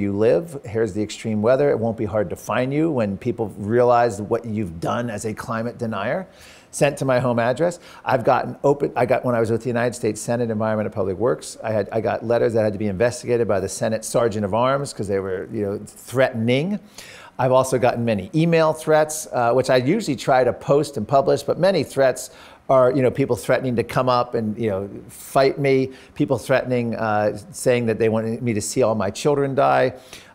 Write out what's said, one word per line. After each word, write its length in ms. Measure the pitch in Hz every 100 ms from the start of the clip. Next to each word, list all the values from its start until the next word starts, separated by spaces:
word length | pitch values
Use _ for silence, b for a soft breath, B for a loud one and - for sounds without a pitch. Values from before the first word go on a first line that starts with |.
you 80 | 101
live. 460 | 98 110 160 170 139
Here's 300 | - 110 113
the 80 | 95
extreme 400 | 104 - 117 107
weather. 260 | 110 131 143
It 100 | 120
won't 200 | 117 107
be 80 | 107
hard 240 | 107 90
to 60 | -
find 360 | - 107 131
you," 180 | 143 165
when 280 | 131 104 95
people 340 | 123 110 107 -
realize 640 | 104 120 123 120 120 101
what 240 | 95 117 117
you've 340 | 107 95 82
done 300 | 110 110 120
as 160 | 104 110
a 80 |
climate 420 | 104 - 113 117 110
denier. 500 | 117 104 107 170 185 B B B B
Sent 220 | - 143 143
to 80 |
my 140 | 135 123
home 200 | 123 117
address. 400 | 117 123 170 170 B B
I've 220 | - 123
gotten 320 | 113 123 127 -
open, 280 | 139 143 - 127
I 80 |
got, 220 | 123 135 127
when 80 |
I 60 | 120
was 100 | 110
with 100 | 113
the 80 | 131
United 260 | 117 123
States 280 | 110 113 107
Senate 280 | - 120 117
Environment 360 | 107 110 107 104
and 80 |
Public 240 | 110 95 92
Works, 400 | 120 147 - -
I 80 | 113
had, 160 | 107 98
I 80 | 113
got 260 | 104 98 113
letters 280 | 117 123
that 80 | 113
had 80 | 107
to 60 | 101
be 80 | 107
investigated 600 | 92 120 - 120 120 107
by 140 | 101
the 80 | 95
Senate 380 | - 113 110 -
Sergeant 360 | 131 117 104
of 120 | 101
Arms 400 | 107 127 139 143
'cause 120 | - 101
they 120 | 98
were, 300 | 95 92 87
you 140 | 113 98
know, 120 | 104
threatening. 960 | - - - 123 127 117 113 131 170 208 B B B B B -
I've 140 | 131
also 240 | 127 131 131
gotten 300 | 123 117 117
many 240 | 104 92
email 380 | 156 170 165 156
threats, 560 | 156 - 156 156 - -
uh, 180 | 131 117
which 160 | 127 123
I 80 | 131
usually 400 | 123 220 - 127
try 280 | - 131
to 80 | 123
post 420 | 101 - 143 151 -
and 100 | 107
publish, 360 | 139 139 143
but 160 | - 131
many 240 | 185 180
threats 480 | 123 - 131 127 - B B B -
are, 200 | 135 127
you 120 | 135
know, 80 | 123
people 260 | - 135 117
threatening 400 | - 127 131 117
to 60 |
come 260 | 113 147 127
up 260 | 123 120
and, 220 | 117 107 104
you 140 | 113
know, 180 | 95 98 117 -
fight 500 | - - 143 135 -
me, 320 | 139 135 131 B B
people 240 | - 143 127
threatening, 560 | - 131 127 123 117
uh, 420 | 113 110 107 107 107 -
saying 340 | - 135 123
that 140 | 113 107
they 100 | 113
wanted 320 | 110 113 117
me 140 | 120
to 80 | 104
see 200 | - 131
all 120 | 113
my 160 | 110 98
children 440 | - 151 143 139
die. 380 | 135 139 131 127 - B B B